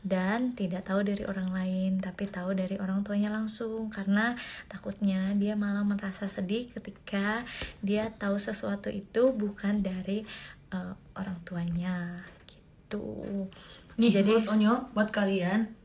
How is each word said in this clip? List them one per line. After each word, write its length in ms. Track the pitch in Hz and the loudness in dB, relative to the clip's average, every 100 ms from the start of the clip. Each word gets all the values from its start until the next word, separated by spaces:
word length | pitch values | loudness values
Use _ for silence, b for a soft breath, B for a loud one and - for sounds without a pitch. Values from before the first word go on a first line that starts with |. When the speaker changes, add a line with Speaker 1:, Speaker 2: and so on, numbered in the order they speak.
Speaker 1:
dan 560 | 190 185 185 226 254 247 | 0 0 2 2 0 -2
tidak 320 | 185 180 185 | -4 -4 0
tahu 160 | 196 208 | 0 2
dari 160 | 202 | -2
orang 320 | 214 190 185 185 | -4 -4 -2 -2
lain, 480 | 185 185 190 190 | -2 0 0 0
tapi 240 | 190 180 202 | -2 -6 -6
tahu 240 | 180 180 | -4 -2
dari 240 | 190 185 196 | -2 -2 -2
orang 320 | 190 190 202 | -2 -2 0
tuanya 240 | 208 208 | 0 0
langsung. 560 | 214 220 - 226 220 220 | 0 -4 -4 -6 -4 -6
Karena 480 | 202 190 202 226 247 B B - | -4 2 4 2 -2 B B -14
takutnya 640 | 196 208 202 202 190 190 202 | -10 -10 -2 0 2 2 2
dia 160 | 202 214 | 2 0
malah 320 | 202 202 202 | 0 0 0
merasa 400 | 202 196 190 196 | 0 -4 -6 -6
sedih 400 | - 185 220 247 220 | -4 -2 -2 -4 -10
ketika 720 | 202 - - 202 202 226 247 B B B | -12 -14 -4 -2 0 -2 -4 B B B
dia 320 | 196 208 220 | 0 0 0
tahu 240 | 220 208 202 | -4 -2 -2
sesuatu 560 | 208 202 214 202 208 | -2 -4 -4 -4 -4
itu 400 | 208 - 220 262 | -6 -2 4 4
bukan 480 | 220 208 202 202 208 | 4 -2 -2 0 0
dari, 480 | 190 185 185 208 214 B B B - 185 | 0 -2 -2 -4 -4 B B B -8 -8
eh, 180 | 180 190 - - | -8 -12 -14 -10
orang 240 | 190 175 170 | -8 -8 -8
tuanya 800 | 175 175 170 180 180 175 175 180 - - | -4 -2 -2 -2 -2 -4 -8 -14 -18 -20
gitu. 960 | - - - - 208 214 214 - 196 190 B B B B - | -20 -20 -20 -8 -6 -6 -8 -4 -4 -4 B B B B 6
Speaker 2:
Nih, 160 | 233 | 8
Speaker 1:
Jadi 320 | 202 196 226 | 8 8 6
Speaker 2:
buat 80 | 214 | 6
Onyo, 220 | 214 214 247 254 | 6 6 4 2
buat 240 | 208 214 - | 0 2 2
kalian 560 | 196 196 175 214 220 - | 2 2 2 2 0 -6